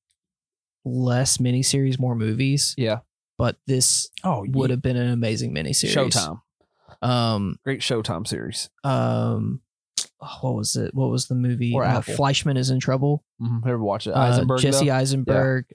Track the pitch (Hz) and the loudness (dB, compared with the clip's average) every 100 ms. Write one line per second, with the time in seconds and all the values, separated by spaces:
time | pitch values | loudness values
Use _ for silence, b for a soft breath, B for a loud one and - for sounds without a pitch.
0 | _ _ _ _ _ _ _ _ 131 127 | _ _ _ _ _ _ _ _ -6 0
1 | 127 123 127 - 123 123 139 139 135 131 | 2 2 2 2 2 2 2 2 2 0
2 | 127 117 110 113 135 139 - - 113 107 | 0 0 -2 0 0 0 0 -2 -2 -2
3 | - _ _ - 120 - - 131 - - | -6 _ _ -2 -2 -2 -2 0 2 0
4 | - - 185 127 101 131 127 127 127 123 | -4 -6 -2 -2 -2 0 0 0 0 0
5 | 123 120 113 110 123 76 78 - - - | 0 0 0 -2 -4 -4 -2 0 0 2
6 | 135 120 78 90 _ _ b b b b | 2 0 -2 -6 _ _ b b b b
7 | 123 123 117 104 98 - - 135 - 120 | 0 2 2 0 -2 -4 -6 -4 -2 -2
8 | 110 85 107 67 55 - - _ 139 127 | -2 -4 -4 -6 -6 -8 -10 _ -2 0
9 | 120 117 117 110 110 131 _ _ _ - | 2 0 0 0 -2 -6 _ _ _ -8
10 | - - - - 131 117 107 123 - 135 | -8 -10 -16 -8 -4 -4 -2 -2 -2 0
11 | 127 123 - 123 123 123 120 127 113 113 | 0 0 0 0 0 0 0 2 2 0
12 | 110 107 139 139 156 135 131 131 - 131 | 0 0 0 2 0 0 0 0 0 0
13 | 143 147 _ - 117 117 123 120 104 98 | 2 0 _ -6 -4 -2 0 0 0 -2
14 | 110 135 127 123 127 127 139 139 147 131 | -2 2 4 4 4 2 4 4 4 2
15 | 135 135 127 135 135 131 - | 2 0 2 2 2 0 -4